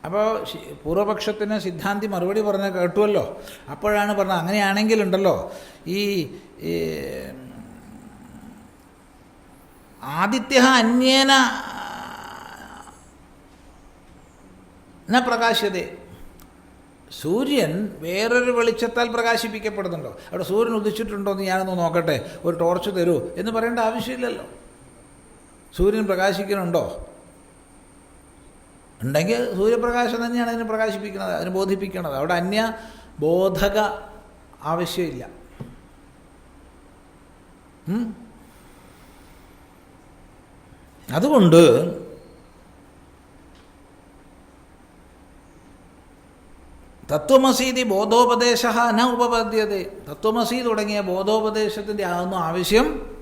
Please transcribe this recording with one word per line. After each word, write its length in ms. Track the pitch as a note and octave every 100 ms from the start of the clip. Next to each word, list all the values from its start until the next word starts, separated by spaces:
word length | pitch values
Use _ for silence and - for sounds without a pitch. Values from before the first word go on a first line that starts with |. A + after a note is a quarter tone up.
| D#3
അപ്പോ 400 | G3 G#3+ A3+ -
ശി-, 120 | D#3
പൂർവപക്ഷത്തിന് 1000 | - D3 D3 F3 G#3 G#3+ G#3+ G#3+ G#3 G#3+
സിദ്ധാന്തി 480 | F3+ E3 F#3+ G3+ G#3
മറുപടി 340 | F#3+ F3+ G#3
പറഞ്ഞ 280 | G#3 G3 G3
കേട്ടുവല്ലോ. 680 | F#3 F3 G3+ G#3 G3 G#2+ - - - -
അപ്പോഴാണ് 440 | C#3+ G#3 G#3 G#3 G3+
പറഞ്ഞത്, 220 | F#3+ F3+
അങ്ങനെയാണെങ്കിലുണ്ടല്ലോ, 1120 | E3 G#3 G3 G3 G#3+ A3 G3 F#3+ F#3+ D3 - - - - -
ഈ, 420 | F#3+ G3+ G3 D3 - - -
ഈ 120 | D#3+ E2+ E2 A2 C2+ C2+ C2 C2 B1+ - - - - - - - - - - - - - - - - - - - - - - - - -
ആദിത്യ 560 | C3+ D3+ G3+ B3+ - C4
അന്യേന 720 | B3+ B3+ A3+ B3 C4 C4+ C4+ C4+ A#3+ A3+ - - - - - - - - - - - - - - - - - - - - - - - - - - - - - - - - - - -
ന 100 | A#3+
പ്രകാശ്യതേ. 800 | B3 A#3 A#3 A3+ G#3 F#3 - - - - - - - - - - - - - -
സൂര്യൻ 680 | D3+ G#3 C#4 C#4 D#3+ E3+ G#3 -
വേറൊരു 520 | D#3+ F#3 A3+ B3 B3
വെളിച്ചത്താൽ 580 | A#3+ A#3 A3+ A#3 A#3 A#3+
പ്രകാശിപ്പിക്കപ്പെടുന്നുണ്ടോ? 1080 | A3+ A#3 A3+ A3+ G#3+ G#3+ G3+ F#3 E3+ C3 F#2+ -
അവിടെ 140 | F3+
സൂര്യൻ 300 | E3+ G3+ A3+
ഉദിച്ചിട്ടുണ്ടോ 580 | A3+ G#3 G#3+ G#3+ G3+ G3+
എന്ന് 120 | G3
ഞാനൊന്ന് 340 | F#3+ F#3+ F#3+ F3+
നോക്കട്ടെ, 640 | E3+ E3+ D#3+ C#3 - -
ഒരു 140 | E3+ E3
ടോർച്ച് 320 | E3 F3+ G#3
തരൂ 420 | F#3 E3+ D#3 - -
എന്ന് 160 | G#3
പറയേണ്ട 280 | A3+ A#3 A#3+
ആവശ്യമില്ലല്ലോ. 640 | A3 A#3 A#3+ B3+ A#3+ - - - - - - - - - - - - - -
സൂര്യൻ 320 | - F#3+ G#3+ G3+
പ്രകാശിക്കുന്നുണ്ടോ? 1000 | F3+ F#3+ F#3 G3 G3+ F3 E3+ A#2 - - - - - - - - - - - - - - - - - - - - -
ഉണ്ടെങ്കിൽ 520 | A#2 D3 F3+ A#3 A#3+ F#3
സൂര്യപ്രകാശം 680 | G#3 A3+ A#3+ A#3+ A#3+ A#3 A#3
തന്നെയാണ് 240 | A#3+ A#3
അതിനെ 140 | A#3
പ്രകാശിപ്പിക്കുന്നത്, 680 | A3+ A3 A3 G3 G3+ G3 F#3+
അതിനെ 200 | E3 F3
ബോധിപ്പിക്കുന്നത്. 640 | F#3 G3 G3 F#3+ F#3 E3 C3+
അവിടെ 180 | D#3
അന്യ 400 | F3 F3+ G#3 A3+ A3+ - - - -
ബോധക 600 | D3+ F3 F#3+ F3 G3+ G3+ G#3 - - - - - - -
ആവശ്യമില്ല. 640 | D3+ E3+ F3 - E3+ C3 - - - - - - - - - - - - - - - - - - - - - - - - - - -
ഉം? 280 | G#3 A3+ F#3 - - - - - - - - - - - - - - - - - - - - - - - - - - - - -
അതുകൊണ്ട് 840 | C3+ C4 G#3 F3+ E3 D#3+ A#2+ F3 - - - - - - - - - - - - - - - - - - - - - - - - - - - - - - - - - - - - - - - - A3+ - C4+ - - - - - - - - -
തത്വമസീതി 680 | D3 D3+ C4 C4 B3 B3+ B3+
ബോധോപദേശ 840 | A#3 F#3+ G#3+ A#3 B3 A#3+ A#3+ A#3 A#3+ A3+ A#3+
ന 220 | A3 B3
ഉപപദ്യത്തെ. 760 | A#3+ A#3+ A#3 G#3+ A3 G#3+ G3 - - -
തത്വമസി 520 | D3+ A3 A#3 A#3 B3
തുടങ്ങിയ 400 | A#3+ G#3+ G#3 G#3
ബോധോപദേശത്തിൻ്റെ 1040 | F#3+ F3+ G3 A3 A3 G#3+ G#3 G#3+ G3+ G#3
അതൊന്നും 340 | F#3 F3 F3+ F#3+
ആവശ്യം 640 | E3 F3 F3 G#3+ C#4+ - - -